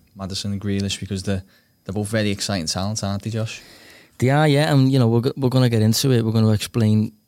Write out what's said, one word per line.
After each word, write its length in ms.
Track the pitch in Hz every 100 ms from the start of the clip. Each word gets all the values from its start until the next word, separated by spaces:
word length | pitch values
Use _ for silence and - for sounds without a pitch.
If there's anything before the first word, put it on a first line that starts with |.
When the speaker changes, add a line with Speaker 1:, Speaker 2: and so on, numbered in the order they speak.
| _ -
Speaker 1:
Maddison 380 | 95 98 101
and 60 | 98
Grealish 400 | 101 98 98 -
because 220 | 92 95
they're, 220 | 101 95 - _ _ _ -
they're 80 |
both 160 | 101 101
very 220 | 110 104
exciting 340 | 101 - 98 78
talents, 380 | 92 98 110
aren't 180 | 101 101
they, 80 | 113
Josh? 320 | 110 110 - - - - - _ -
Speaker 2:
They 140 | 123
are, 160 | 143 156
yeah. 260 | 139 160
And, 180 | 143 131
you 60 | 135
know, 100 | 113
we're 140 | 117
go-, 120 | 127 139
we're 120 | 127
gonna 200 | 131 127
get 140 | 113
into 260 | 107 113 139
it. 160 | 120 113
We're 60 |
gonna 180 | 113 110
explain, 640 | 107 - 120 110 107 110 -